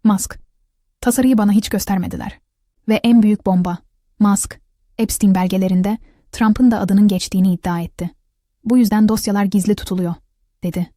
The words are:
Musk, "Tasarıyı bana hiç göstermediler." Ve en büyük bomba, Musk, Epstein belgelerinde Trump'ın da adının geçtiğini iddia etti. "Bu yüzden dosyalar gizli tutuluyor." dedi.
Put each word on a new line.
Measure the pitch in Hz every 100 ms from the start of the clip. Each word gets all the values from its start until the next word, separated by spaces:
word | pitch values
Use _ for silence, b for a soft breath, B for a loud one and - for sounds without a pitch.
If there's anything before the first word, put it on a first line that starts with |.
Musk, | 220 196 - - _ _ _ _ _ _
"Tasarıyı | 247 240 254 233
bana | 208
hiç | 202 -
göstermediler." | 202 - 190 175 - - - _ _ _ _ -
Ve |
en | 220 233 240
büyük | 214 208
bomba, | - 185 175 175 _ _ _ _
Musk, | 208 202 - - _ _ _ -
Epstein | 226 - 208
belgelerinde | 185 185 190 185 185 196 220 - _ _
Trump'ın | - 220 214 254
da | 220
adının | 185 196 208
geçtiğini | 180 - 190 190
iddia | 175 185 170
etti. | 170 - 175 _ _ _ _ _
"Bu | 220 247
yüzden | 220 214 214
dosyalar | 214 - 202
gizli | 202 202 196
tutuluyor." | 208 - 185 175 170 _ _ _ _
dedi. | 180 180 175